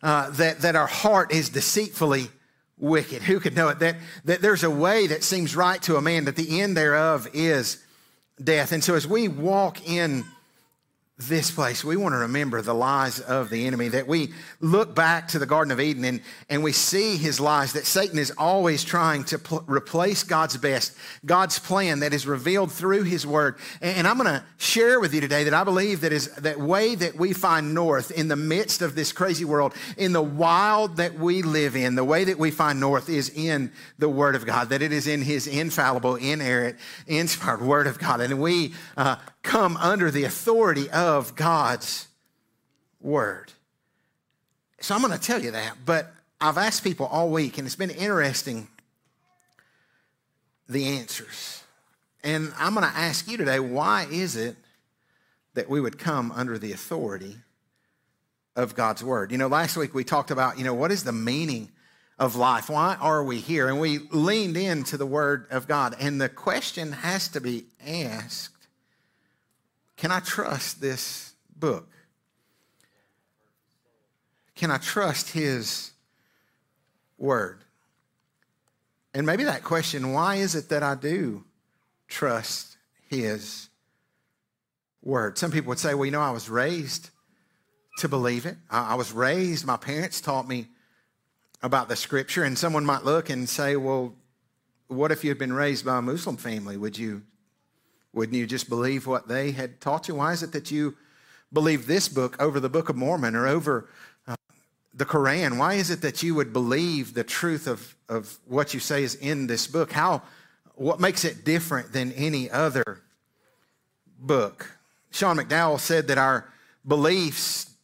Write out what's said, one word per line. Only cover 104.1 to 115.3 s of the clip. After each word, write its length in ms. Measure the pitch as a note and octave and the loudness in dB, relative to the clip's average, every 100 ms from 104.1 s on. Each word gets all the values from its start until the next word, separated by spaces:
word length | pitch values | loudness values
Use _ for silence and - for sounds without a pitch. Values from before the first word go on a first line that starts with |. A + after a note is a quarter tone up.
| _ - | _ -14
uh, 80 | A#2 _ _ _ _ _ | -14 _ _ _ _ _
the 140 | B2 C#3 | -6 0
Quran? 540 | D#3 C3+ D3+ D#3+ A#2+ | 2 2 2 0 2
Why 160 | D#3 G3+ | 2 2
is 160 | F3 | 0
it 100 | E3 | -2
that 220 | D#3 - | -4 -2
you 100 | E3 | -2
would 180 | D#3 C3 | 0 0
believe 640 | A#2 A#2+ C3+ F3 D#3 A2+ | 0 2 2 0 -2 -4
the 100 | A#2 | -6
truth 440 | A2 - E3+ D#3 C#3 | -4 -2 -2 -2 -4
of, 280 | A2+ - - _ | -8 -8 -20 _
of 300 | A2+ G2+ - - | -6 -6 -18 -4
what 260 | B2+ C#3+ | -2 0
you 60 | C3 | -2
say 240 | - C#3+ | -2 -2
is 100 | C3 | -2
in 320 | A2+ C#3 D3 B2+ | -4 -4 -4 -2
this 220 | A#2 - | -2 -2
book? 240 | D#3+ D#3 | -2 0
How, 320 | D3+ F3 D#3 - - _ _ _ | 2 2 0 -4 -20 _ _ _
what 260 | - C3+ D#3 | -6 -2 2
makes 260 | F#3 F#3 E3+ | 2 2 -2
it 200 | - D3+ | -2 0
different 480 | E3 E3 C3 A#2+ | 0 0 -4 -4
than 180 | C3+ B2+ | -4 -4
any 360 | B2+ D3+ D3 B2 | -4 -2 -2 -2
other 520 | B2 D#3 C3 A2 F#2+ _ _ _ _ _ _ _ _ _ _ _ _ | 0 0 0 -2 -6 _ _ _ _ _ _ _ _ _ _ _ _
book?" 540 | C3 C#3 G#2 - - - _ _ _ | 0 2 2 -4 -18 -18 _ _ _
Sean 260 | - G3 | 0 2